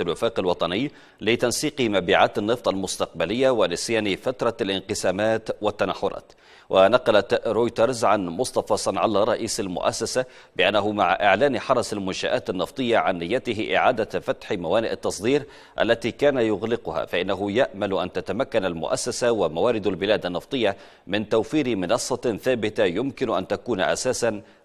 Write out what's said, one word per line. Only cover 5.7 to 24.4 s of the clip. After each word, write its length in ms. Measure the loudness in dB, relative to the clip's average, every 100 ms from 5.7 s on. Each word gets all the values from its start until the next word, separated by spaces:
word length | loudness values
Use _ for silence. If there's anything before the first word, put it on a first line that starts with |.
| -2 -2 -2 -4 -6 -16 -20 -20 -20 0
ونقلت 720 | 6 6 6 4 4 4 0 0
رويترز 580 | 0 0 2 0 2 2
عن 200 | 2 0
مصطفى 520 | -4 -4 -2 0 -2
صنع 280 | 0 0 0
الله 180 | 2
رئيس 360 | 2 0 -2 -4
المؤسسة 680 | -4 -2 -2 -2 -4 -4 -4 -10 -12 0
بأنه 360 | 2 4 2
مع 220 | 2 2
إعلان 460 | 4 4 4 4 0
حرس 340 | 0 0 0
المنشآت 560 | -4 -4 -4 -2 -2 -2
النفطية 480 | -4 -4 -4 0 2
عن 200 | 2 -2
نيته 600 | -2 -2 -2 -4 -2 2
إعادة 420 | 2 2 -2 -4
فتح 320 | -4 -6 -4
موانئ 400 | -6 0 0 0
التصدير 540 | -4 -4 -2 0 0 -2 -18 -12 -2
التي 300 | 2 2 0
كان 260 | 2 2 4
يغلقها، 680 | 2 0 -2 -4 -4 -6 -2
فإنه 460 | -2 0 -2 0
يأمل 460 | 0 0 0 -2 -2
أن 140 | -2
تتمكن 540 | -4 -6 -4 -2 0 -2
المؤسسة 680 | -4 -4 -4 -4 -2 0
وموارد 560 | 2 0 0 0 0 -2
البلاد 380 | -2 0 0 0
النفطية 520 | -6 -6 -2 0 -2 -12 -20 -6
من 220 | -4 0
توفير 460 | 0 2 0 0 -2
منصة 640 | 0 -2 -2 -2 -2 -2
ثابتة 400 | -2 0 -2 0
يمكن 460 | 0 0 -4 -4 -2
أن 180 | -2 -2
تكون 340 | -6 -2 0
أساساً 600 | 0 0 -2 0 -2 -4